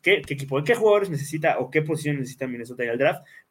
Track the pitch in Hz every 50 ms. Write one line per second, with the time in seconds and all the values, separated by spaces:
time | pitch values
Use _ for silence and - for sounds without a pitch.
0 | - 170 202 165 - - 143 135 139 - 131 143 151 156 151 - 220 214 208 208
1 | 196 180 156 135 143 - 156 151 143 131 - 117 127 - - 156 156 156 160 -
2 | 151 147 147 139 123 117 - - 131 127 123 120 117 117 123 120 123 117 117 123
3 | 135 160 180 - - - - - _ _